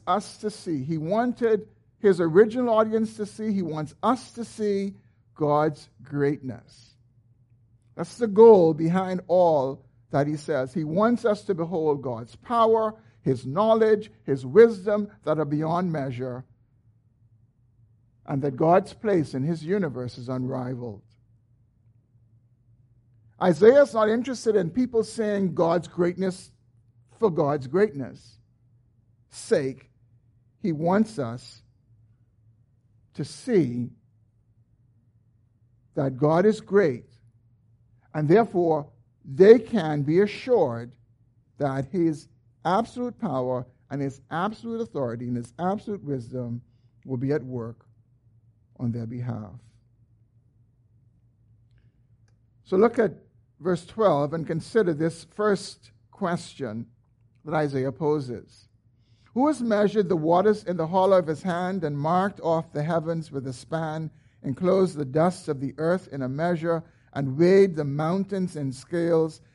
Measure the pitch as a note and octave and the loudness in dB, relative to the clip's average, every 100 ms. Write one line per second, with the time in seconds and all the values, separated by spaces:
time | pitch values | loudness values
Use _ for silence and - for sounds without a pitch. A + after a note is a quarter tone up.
0 | - A#3+ - - G#3+ - - D#3 C3 D#3+ | -2 -2 -2 -10 -10 -10 -8 -6 -4 -6
1 | D#3+ G#3 B3 A#3+ A#3 G#3+ - _ _ _ | -2 -2 -2 -2 0 0 -2 _ _ _
2 | G#3 F3+ E3+ D#3+ A3 A#3 B3 A3 A3 A3 | 2 4 4 6 6 4 0 2 2 0
3 | A3 - G#3 - A3 G3 E3+ D#3 D3+ - | -2 -6 -10 -6 -4 -2 -2 -4 -8 -4
4 | C#4 C4 - - A3+ - G#3 G3 G3 G3 | 0 0 -4 -14 -14 -4 -2 -2 -4 -8
5 | _ _ _ - D3 D3 D#3 D3 - _ | _ _ _ -4 2 2 2 -2 -16 _
6 | - C#3+ C#3+ D3 C3 G2+ - - - _ | -10 -2 0 -2 -8 -14 -18 -20 -20 _
7 | _ _ _ _ _ _ _ _ _ - | _ _ _ _ _ _ _ _ _ -12
8 | E3+ - A#3 G3 A3+ G#3+ E3 D#3 E3 F3+ | -12 -4 -2 8 10 10 8 2 0 0
9 | F#3 F#3 F3+ F3 F3 D#3 C3+ C#3 - _ | -2 -6 0 4 4 4 0 -6 -14 _
10 | _ C3+ D3 D3+ D3+ D3 C3 - D3+ D#3+ | _ -2 0 -4 -4 -4 -2 -4 -4 0
11 | A3 A#3+ A3+ G#3 - F#3 E3 F3 D#3 C#3+ | 2 2 0 -2 -2 -4 -2 -2 0 0
12 | C3 A2+ A#2+ - - A#3 A3+ A3+ A3 A3 | -2 -8 -10 -18 -6 0 4 4 0 -6
13 | - _ - B2+ C3 D3 A3 A3 A3 G#3+ | -20 _ -4 -4 -4 0 2 4 4 2
14 | G#3+ - - C3+ B2+ D#3 A#3 G#3+ F#3 G#3 | 0 -14 -6 -4 2 8 8 6 -2 -2
15 | G#3 - - D3+ D3+ D3 D#3 F3 F#3 D#3 | -2 -8 -4 -2 -2 -2 -2 -2 -2 -4
16 | C3+ B2 B2+ B2 C#3 _ _ _ _ _ | -6 -6 -8 -10 -16 _ _ _ _ _
17 | _ _ _ _ _ _ _ _ _ _ | _ _ _ _ _ _ _ _ _ _
18 | _ _ - C#3 C#3+ B2+ D#3+ F3+ F#3+ - | _ _ -6 -4 -4 0 4 4 2 -8
19 | A3 F#3 D3 C3+ C#3+ E3+ D3+ G3+ E3+ A#2+ | -2 0 0 -4 -4 -4 -4 -2 -2 -6
20 | B2 - B2 C3 B2+ C3 B2 B2+ A#2+ G#2 | -12 -12 -10 -6 -6 -6 -8 -10 -12 -14
21 | _ _ _ _ _ _ _ _ _ _ | _ _ _ _ _ _ _ _ _ _
22 | _ _ _ _ _ _ _ _ _ _ | _ _ _ _ _ _ _ _ _ _
23 | _ _ _ _ F3+ D#3 G#3 C#4 C#4 A3+ | _ _ _ _ 0 6 6 6 4 2
24 | G#3+ A3+ B3 B3 A#3 G#3 E3+ E3+ B3+ A3+ | 0 0 -4 -6 0 0 0 -2 -2 -2
25 | A3 - G#3+ G3+ F#3+ D#3+ E3+ F3 - - | -4 -4 -4 -2 -2 0 0 0 -4 -2
26 | F3 F3+ F#3 F3+ - _ _ _ _ _ | -2 -2 -4 -6 -14 _ _ _ _ _
27 | _ _ A3 D#3 C#3+ D3 B2+ D#3+ G#3+ C#3+ | _ _ -2 0 0 -2 -2 0 0 -2
28 | A#2 C2+ - _ _ _ _ _ _ _ | -12 -14 -20 _ _ _ _ _ _ _
29 | _ _ _ - - F#3+ C3+ C3 _ _ | _ _ _ -20 -2 -2 -2 -8 _ _
30 | _ _ _ _ _ _ G3+ D3+ E3 F#3+ | _ _ _ _ _ _ -6 -2 0 2
31 | G#3+ - B2 B2 - - _ _ _ _ | 0 -2 -8 -8 -16 -20 _ _ _ _
32 | _ _ _ _ _ _ _ _ _ _ | _ _ _ _ _ _ _ _ _ _
33 | _ - D#3 - - A3 C3+ A#2+ A#2+ - | _ -12 -12 -10 0 2 2 -2 -8 -10
34 | _ _ _ _ _ _ _ _ _ _ | _ _ _ _ _ _ _ _ _ _
35 | _ _ _ _ _ _ _ _ _ - | _ _ _ _ _ _ _ _ _ -4
36 | C#3 C3 D3 D#3+ G3+ G#3+ - F#3+ F3+ A#2+ | -4 0 2 4 4 2 0 2 2 -2
37 | - _ _ _ _ _ _ _ _ _ | -12 _ _ _ _ _ _ _ _ _
38 | _ D#3 D3+ F#3+ A#3 F#3+ F3 D#3+ D3 _ | _ -4 4 4 4 0 2 0 -2 _
39 | _ _ - C3+ F#3+ A#3+ A3 A#3 D#3+ D3+ | _ _ -16 6 10 10 8 -2 0 -2
40 | C#3 E3 G#3 - - A#3+ D3 A#2 A#2+ - | 2 2 2 -2 0 2 2 -2 -10 -18
41 | _ _ _ _ _ _ C#3 C3+ C3+ F#3+ | _ _ _ _ _ _ -4 -4 -4 0
42 | E3 D3 - _ _ _ D#3+ F#3 A3+ - | 0 -2 -10 _ _ _ -2 0 -2 -6
43 | B3 - G3+ C3 B2+ B2+ B2+ _ _ C#3 | -10 -6 -6 -4 -2 -4 -6 _ _ -6
44 | C#3 C3+ _ D#3+ G3 A3 A#3 A#3 A3+ D3+ | -6 -8 _ -6 -6 -6 -10 -8 -8 -6
45 | B2 A#2 B2 B2 A#2 - F3 G#3 G#3+ G3+ | -6 -6 -6 -6 -8 -6 -4 -4 -8 -10
46 | D3 C#3 A#2 B2+ A#2+ A#2+ - _ _ _ | -6 -8 -8 -10 -8 -10 -12 _ _ _
47 | - B2+ C3+ D3 B2+ B2+ A#2 A#2 _ _ | -10 -6 -2 -4 -4 -10 -10 -14 _ _
48 | _ _ _ _ _ _ _ _ B2 A#2 | _ _ _ _ _ _ _ _ -6 -6
49 | A2+ B2 A#2+ A2 G#2+ B2+ - _ _ _ | -8 -8 -8 -8 -12 -18 -20 _ _ _
50 | _ _ _ _ _ _ _ _ _ _ | _ _ _ _ _ _ _ _ _ _
51 | _ _ _ _ _ _ _ _ _ _ | _ _ _ _ _ _ _ _ _ _
52 | _ _ _ _ _ _ _ F#3+ A#3 A#3 | _ _ _ _ _ _ _ 2 2 4
53 | G#3 - _ _ _ _ D3 F3 - - | -2 -2 _ _ _ _ -4 -4 -4 0
54 | G#3+ D3 D3 E3 D3+ E3 - A#3 F#3 D3 | 2 2 0 -4 -4 -6 -2 0 0 0
55 | D#3+ D#3+ - - G#3 G3+ - - - _ | -4 -6 -18 -4 0 0 -4 -18 -20 _
56 | _ - F#3 E3+ - - B2+ A2 A#2 _ | _ -8 -4 -4 -8 -10 -8 -8 -12 _
57 | _ _ _ _ - D3+ D3 C3+ C3 C3 | _ _ _ _ -6 -2 -2 -2 -4 -4
58 | D3 D3+ B2+ A2 - _ _ _ _ _ | -2 -2 -4 -12 -14 _ _ _ _ _
59 | _ _ _ - C#4+ C#4 A#3 G#3 G#3 G#3+ | _ _ _ 0 0 0 0 2 2 2
60 | F#3 F3 D#3 F3 G3+ G#3 - F3+ D#3+ F#3 | 0 0 2 2 2 0 -2 -4 -2 2
61 | F#3+ F#3+ D#3+ D#3 F#3 E3+ F3+ F#3+ D#3 C#3+ | 4 4 2 -4 -4 -4 -4 -4 -4 -4
62 | D3 F3+ G3 G3 D#3 E3 E3 D3 D3 E3 | 0 0 0 -4 -2 -2 -2 -6 -2 -2
63 | D#3+ E3 D#3+ C#3 B2 - - D#3+ D#3+ D#3 | -2 -6 -6 -10 -10 -12 -8 -6 -6 -8
64 | D#3 - _ _ - C3+ F3+ F#3+ F#3 D3 | -10 -12 _ _ -8 -2 2 2 2 -2
65 | C#3 C3+ E3+ F3+ - C#3+ C3+ C3+ D#3+ F#3 | -4 0 0 -2 -8 -6 -6 -4 -2 -2
66 | - C#3 B2+ C#3 E3+ F3 E3+ E3 D#3+ _ | -4 -8 -6 -4 -2 -2 -2 -2 -4 _
67 | _ - C#3 C3 F3 G3 G3 D#3+ C#3+ C#3 | _ -6 -4 2 6 6 6 2 -4 -2
68 | D#3 F#3 G3 G3 F3+ D3+ C#3 B2+ - E3+ | -2 -2 -2 -4 -4 -4 -8 -8 -6 -2
69 | E3+ E3 D#3+ D#3 _ | 2 2 0 -4 _